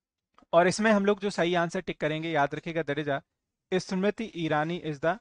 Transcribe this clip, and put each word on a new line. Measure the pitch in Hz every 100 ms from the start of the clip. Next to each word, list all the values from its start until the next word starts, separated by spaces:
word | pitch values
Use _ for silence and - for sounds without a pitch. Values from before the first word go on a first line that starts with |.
| _ _ _ _ _
और | 165 180
इसमें | 175 214
हम | 208 196
लोग | 202
जो | 202
सही | 190 170 175
आंसर | 170 190
टिक | 180 160
करेंगे, | 151 156 165
याद | 156 143 151
रखिएगा, | 170 160
that | 147 143
is | 147
a | 139 - _ _ _ -
स्मृति | 185 - 185 202 - 220 170
ईरानी | 160 151 160 175 -
is | 143
the | 160 208